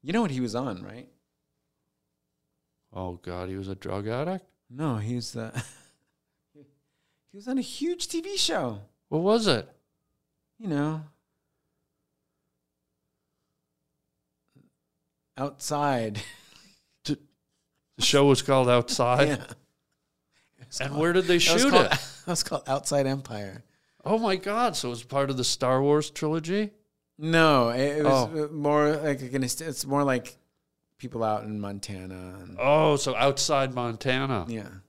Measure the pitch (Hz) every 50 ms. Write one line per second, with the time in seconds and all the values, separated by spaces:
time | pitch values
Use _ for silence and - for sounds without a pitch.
0 | - 135 175 226 233 180 135 127 127 117 101 120 131 135 101 90 98 95 104 120
1 | 127 _ _ _ _ _ _ _ _ _ _ _ _ _ _ _ _ _ _ _
2 | _ _ _ _ _ _ _ _ _ _ _ _ _ _ _ _ _ _ - 95
3 | 92 90 87 87 _ 90 87 90 90 92 95 98 95 95 95 90 - - - 98
4 | 101 107 113 123 147 170 190 185 _ _ _ _ _ _ 123 131 156 156 123 110
5 | 104 110 123 120 117 - - 120 113 110 - 127 110 - - - _ _ _ _
6 | _ _ _ _ _ _ _ _ _ _ _ 147 139 _ _ _ _ _ _ _
7 | _ _ _ _ _ _ _ 196 202 247 262 269 240 - - - 277 330 349 349
8 | - - - 330 330 381 403 370 - - 330 214 151 123 110 101 101 _ _ _
9 | _ _ 147 156 170 196 214 240 220 202 143 110 80 - _ _ _ _ _ _
10 | _ _ _ _ _ _ _ _ _ _ _ _ 226 196 156 143 143 151 156 160
11 | 156 151 _ _ _ _ _ _ _ _ _ _ _ _ _ _ _ _ _ _
12 | _ _ _ _ _ _ _ _ _ _ _ _ _ _ _ _ _ _ _ _
13 | _ _ _ _ _ _ _ _ _ _ _ _ _ _ _ _ _ _ _ _
14 | _ _ _ _ _ _ _ _ _ _ _ _ _ _ _ _ _ _ _ _
15 | _ _ _ _ _ _ _ - 135 143 139 - - - 151 143 147 143 135 123
16 | 113 110 104 104 - - - - - - - - - - _ _ _ _ _ _
17 | _ - 147 143 - _ _ _ _ _ _ _ _ _ _ _ _ _ _ -
18 | - - - 143 139 143 139 127 - - 139 131 131 123 123 123 117 - - -
19 | 127 120 123 123 143 151 143 101 - - - _ _ _ _ _ _ _ _ _
20 | _ _ _ _ _ _ _ _ _ _ _ _ - - - - 139 135 143 147
21 | 156 170 175 185 180 170 180 175 170 - 165 170 254 277 277 220 135 - 151 -
22 | - - - - - - 175 160 - - - 147 - - 135 143 139 - 147 143
23 | 139 135 135 139 131 - 120 104 104 98 92 120 - _ _ _ _ _ _ _
24 | _ - 202 226 226 214 190 185 185 196 202 226 240 233 170 - - 123 120 120
25 | 117 - 135 139 139 135 135 123 123 - - - 135 123 131 131 139 143 147 151
26 | 151 - - - - 151 156 165 156 165 185 202 214 208 208 _ _ _ _ _
27 | _ _ _ - 151 160 165 165 160 160 147 131 120 117 117 127 135 143 143 151
28 | 151 135 135 131 123 110 165 156 151 147 160 151 147 147 147 151 147 147 151 151
29 | 151 156 143 127 135 123 127 139 131 123 - - 160 165 135 - - 139 139 143
30 | 143 139 131 123 113 - - _ _ _ _ _ _ _ _ _ _ _ _ _
31 | - 123 127 117 113 110 107 104 110 107 107 104 101 101 101 101 98 - 101 92
32 | 92 92 92 92 92 90 90 95 92 90 90 90 120 139 147 156 156 156 147 139
33 | - 143 123 107 123 139 139 135 - - 156 139 135 131 127 127 120 120 113 113
34 | - 139 127 131 135 135 131 107 - - 117 110 101 - - 95 -